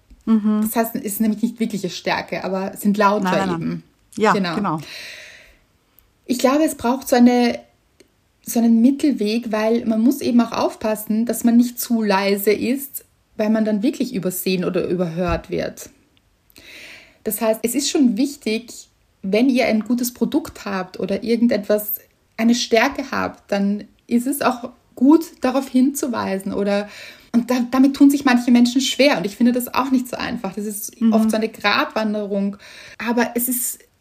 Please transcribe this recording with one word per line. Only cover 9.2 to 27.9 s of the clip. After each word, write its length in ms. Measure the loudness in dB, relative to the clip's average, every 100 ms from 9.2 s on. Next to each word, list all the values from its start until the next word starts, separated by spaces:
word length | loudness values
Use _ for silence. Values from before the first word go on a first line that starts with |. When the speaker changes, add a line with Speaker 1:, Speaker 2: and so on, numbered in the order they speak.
| -2 -2 -4
Speaker 2:
weil 340 | -2 0 0 0
man 140 | 2
muss 200 | 2 2
eben 200 | 2 2
auch 120 | 2
aufpassen, 720 | -2 -4 -2 -4 -4 -4 -2 -2
dass 180 | 0
man 120 | 4 4
nicht 240 | 4 -2
zu 220 | -4 -2
leise 500 | 2 0 0 0 0
ist, 520 | 0 -2 -4 -6 -16 -20 _ _ -4
weil 140 | 0
man 140 | 0
dann 180 | 0 0
wirklich 320 | -2 -2 -6
übersehen 500 | -4 -6 -4 -2 -2
oder 220 | 0 -2 -2
überhört 640 | -2 -2 -2 -2 -4 -4
wird. 400 | -6 -6 -10 -20 _ _ _ _ _ _ -20 -20 -20 -20 -20 -20 _
Das 160 | -8 -2
heißt, 200 | -2 0
es 120 | -2
ist 160 | -2 -2
schon 260 | 2 2 2
wichtig, 720 | -2 -4 -6 -6 -8 -20 -20 _ _ _
wenn 280 | -2 2 4
ihr 160 | 2 2
ein 140 | 0
gutes 340 | 0 -2 -2
Produkt 500 | -4 -2 -2 -4 -12
habt 340 | -8 -8 -8 -8
oder 240 | -4 -4
irgendetwas, 760 | -2 2 2 0 0 -2 -2 -10 -14 _ _ -2
eine 180 | 2
Stärke 560 | 2 2 2 2 -2 -6
habt, 400 | -4 -4 -8 _
dann 320 | -2 0 -2 -8 _ -2
ist 200 | 0 0
es 140 | 0
auch 300 | -2 -2 -10 -18 _
gut, 300 | 2 4 4 2 -4
darauf 260 | -2 -2 0
hinzuweisen 840 | 2 2 0 -4 -4 -4 -4 -4
oder, 340 | -4 -2 -2 -4 -12 -20 -20 -2
und 180 | -2 0
da, 60 | -2 2
damit 240 | 4 4